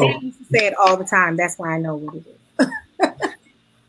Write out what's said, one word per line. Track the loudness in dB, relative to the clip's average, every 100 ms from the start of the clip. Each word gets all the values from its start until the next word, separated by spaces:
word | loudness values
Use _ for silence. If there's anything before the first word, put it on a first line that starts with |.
My | 4
dad | 0
used | -8 -12
to | -2
say | 0 2
it | 4
all | 4 4
the |
time. | 2 2 2 0
That's | -2 -4
why | -4 -4
I |
know | -4 -6
what | -10 -14
it | -18
is. | _ _ -2 -2 -2 -12 -2
<laughs> | -2 0 -8 -8 _ _ _ _